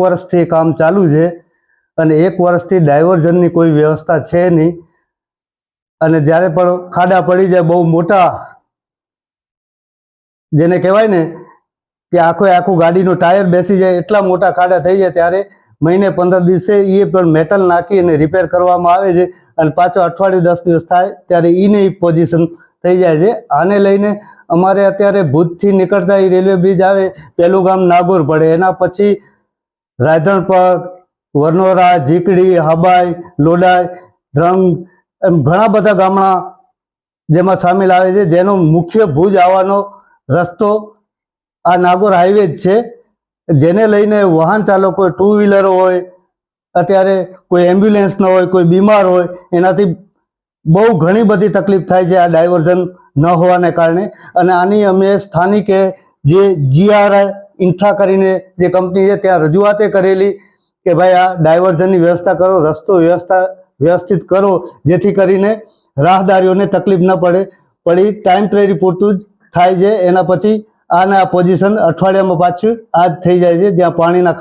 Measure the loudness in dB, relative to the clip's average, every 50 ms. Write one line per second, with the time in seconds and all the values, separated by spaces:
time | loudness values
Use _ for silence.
0 | -2 -2 -2 -4 -6 -4 -2 -2 -2 0 0 0 0 0 -2 0 0 0 0 0
1 | 0 2 2 0 0 -2 -4 -8 _ _ _ _ _ _ _ _ _ _ -6 -2
2 | 0 0 2 2 0 0 0 -2 -2 0 0 -2 -2 -2 -2 0 2 2 2 2
3 | 2 2 0 0 0 0 0 2 0 0 0 0 0 2 2 2 0 0 -2 -4
4 | -4 -4 -4 -4 -4 -4 -2 -2 0 0 0 0 0 -2 -4 -6 -16 _ _ _
5 | _ _ _ _ _ _ _ _ _ _ _ _ _ _ _ _ _ _ _ -4
6 | -2 0 0 0 2 2 2 2 0 0 0 0 0 0 0 -4 -6 -8 -4 -2
7 | 0 0 0 0 0 0 0 0 2 2 2 0 0 0 0 0 0 0 0 0
8 | 0 0 0 0 0 0 -2 -6 -14 -18 -20 _ _ _ _ _ _ _ _ _
9 | _ _ _ _ _ _ _ _ _ _ _ _ _ _ _ _ _ _ _ _
10 | _ _ _ _ _ _ _ _ _ -4 -2 0 0 2 0 0 0 0 2 2
11 | 2 2 0 -2 -2 -4 -8 -16 -20 -20 -20 _ _ _ _ _ _ _ _ _
12 | _ -4 -2 0 0 0 0 0 0 2 2 0 0 0 0 0 0 0 0 0
13 | 0 0 0 0 0 0 0 0 0 0 0 0 0 0 0 0 0 0 0 -2
14 | -2 -2 -2 -2 0 0 -2 0 0 -2 0 0 0 0 0 0 0 0 0 0
15 | 0 -2 0 0 -2 0 0 -4 -6 -6 _ _ _ _ _ -4 -2 0 0 0
16 | 0 -2 -2 -2 -2 0 0 0 2 0 0 0 0 0 0 0 0 2 0 0
17 | 0 0 0 0 0 2 2 0 0 0 0 0 0 0 0 0 -2 -2 -2 0
18 | 0 0 0 0 0 -2 -2 -2 -4 -2 -2 -2 0 0 0 0 0 0 0 0
19 | 0 0 0 0 0 -2 -4 _ _ _ -6 -4 -2 -2 0 0 -2 0 0 0
20 | -2 -2 -2 -2 -2 0 0 0 0 0 -2 -2 -2 -2 -2 -2 -2 0 0 0
21 | 0 -2 -6 -12 _ -2 -2 0 2 2 2 2 2 2 2 2 0 0 -2 -2
22 | -2 -2 0 0 0 0 0 -2 -2 -2 -4 -12 _ _ _ _ -2 -2 0 2
23 | 2 0 0 2 0 0 -2 -4 -6 -4 -2 -2 0 0 0 0 2 2 0 0
24 | 0 -2 -4 -6 -10 -20 -20 _ -8 -4 -2 0 0 0 0 2 0 0 0 0
25 | -2 0 0 0 -2 0 0 0 -2 -2 -4 -4 -2 0 0 0 0 0 0 -2
26 | 0 0 0 0 2 2 0 0 0 0 0 0 0 0 0 0 0 0 0 0
27 | -2 -4 -6 -10 -20 -14 -4 -2 0 0 2 0 0 0 0 0 2 2 2 2
28 | 2 2 0 0 0 0 0 0 0 0 0 0 0 -2 -2 -2 -4 -4 -2 -2
29 | -2 -2 -2 -2 _ _ _ _ _ _ _ _ _ _ _ _ _ _ _ -4
30 | -2 0 0 0 0 0 -2 -2 -2 0 0 2 2 2 0 -2 -4 -10 -18 -20
31 | _ _ _ _ _ _ -4 -2 -2 0 0 0 0 0 2 2 2 2 2 0
32 | 0 0 -2 0 0 0 2 2 2 2 2 0 0 0 0 0 2 2 2 2
33 | 0 -2 -4 -8 -12 -16 -6 -2 0 0 2 2 2 2 2 2 0 -4 -8 -16
34 | -20 -20 _ _ _ _ -4 -2 0 0 0 0 0 0 -2 -2 -6 -16 _ _
35 | _ _ _ -4 -2 0 0 0 0 0 0 0 0 0 0 0 0 0 0 0
36 | 0 0 0 0 0 0 0 -2 -4 -8 -16 _ _ _ _ _ _ _ _ _
37 | _ _ _ _ _ -2 0 0 2 0 0 0 0 -2 0 0 2 2 2 2
38 | 2 0 0 0 0 0 2 0 2 0 0 0 0 2 0 0 -2 -2 -2 -2
39 | 0 0 0 0 0 0 2 2 2 2 2 0 0 0 -2 -4 -4 -6 -12 -20
40 | _ _ _ _ _ -4 -2 -2 -2 -4 -4 -4 -2 -2 -2 -2 -6 -10 _ _
41 | _ _ _ _ _ _ _ _ _ _ _ _ -2 -2 0 0 2 0 0 0
42 | 0 0 2 2 2 2 2 0 0 -2 -4 -4 -2 0 0 0 -2 -4 -12 -20
43 | _ _ _ _ _ _ _ _ _ -2 0 0 2 2 2 2 0 2 2 0
44 | 0 0 0 0 0 0 0 0 0 0 0 -2 0 0 0 0 0 -2 -2 -2
45 | -2 -2 -2 0 0 0 2 2 2 2 2 2 2 2 0 2 0 0 0 -2
46 | -6 -8 -18 _ _ _ _ _ _ _ _ _ _ _ -4 -4 -2 0 0 0
47 | 2 0 0 -2 -4 -8 -12 -18 _ -2 0 2 2 2 2 2 2 2 2 2
48 | 0 -2 -2 -2 0 0 2 0 0 0 0 0 2 2 2 2 2 2 2 2
49 | 2 2 0 0 -2 -4 -8 -16 -14 -4 -2 0 0 0 0 0 -2 -2 -4 -8
50 | -12 _ _ _ _ _ _ _ _ _ _ _ -2 0 0 2 2 2 2 0
51 | 0 0 0 2 2 2 0 0 0 0 -2 -2 -2 0 -2 -2 -2 0 0 0
52 | 0 0 0 0 2 2 2 0 0 2 0 0 0 0 0 -2 -2 -6 -8 _
53 | _ _ -4 -2 0 0 2 2 2 2 2 2 0 -2 0 0 0 0 0 -2
54 | -4 -6 -10 -16 -18 -6 -4 -2 0 0 0 0 0 0 0 0 0 0 2 2
55 | 2 0 0 -2 -4 -4 -4 -2 -2 0 0 -2 0 0 0 0 0 -2 -4 -8
56 | _ _ _ _ -2 0 2 2 2 2 0 0 -2 0 0 2 2 4 4 2
57 | 2 2 2 2 0 0 -4 -10 -16 -18 _ -4 -2 -2 -2 0 0 0 0 0
58 | 0 0 2 0 0 0 -2 -4 -6 -10 _ -2 -2 0 0 -2 -2 -2 -2 0
59 | 0 0 0 0 0 0 0 0 0 0 0 0 0 0 0 0 -2 -2 0 0
60 | 0 0 0 0 0 -2 -4 -6 -14 _ _ _ _ _ _ _ -4 -2 0 2
61 | 2 2 2 2 0 0 -2 0 0 2 2 2 2 0 0 0 0 0 0 0
62 | 2 0 0 -2 -2 -4 -2 0 0 0 0 0 0 -2 -4 -4 -4 -2 0 2
63 | 2 2 0 -2 -2 -2 -2 -2 -2 -2 -6 -12 -20 _ _ -4 -2 0 0 -2
64 | -2 -2 -4 -4 -2 -2 -2 0 0 0 -2 -2 -4 -8 -16 _ -2 -2 -2 0
65 | 0 -2 0 0 0 0 0 0 0 -2 -2 -4 -8 _ _ _ _ _ -6 -2
66 | 0 0 2 0 0 0 0 2 2 2 0 0 -2 -2 -2 -4 -2 0 0 0
67 | 2 0 0 0 0 0 0 0 -2 -4 _ _ _ _ _ _ -2 -2 0 2
68 | 0 0 -2 -2 -2 0 0 0 0 0 0 0 0 0 0 0 -2 -2 -2 0
69 | 0 -2 -2 -2 -6 _ _ _ _ _ -2 0 2 2 2 0 0 0 0 0
70 | 0 0 0 0 0 0 -2 0 0 -2 -2 -2 -4 _ _ _ _ -2 0 0
71 | 0 2 2 0 0 0 0 0 0 0 0 0 0 0 0 0 0 -2 -2 0
72 | -2 0 0 0 0 -2 -2 0 0 -2 -2 -2 -4 -4 -4 -4 -8 _ -2 0
73 | 0 0 -2 -2 -2 0 2 2 2 2 2 2 0 0 0 0 0 0 0 -2
74 | -2 0 0 0 0 0 -2 -2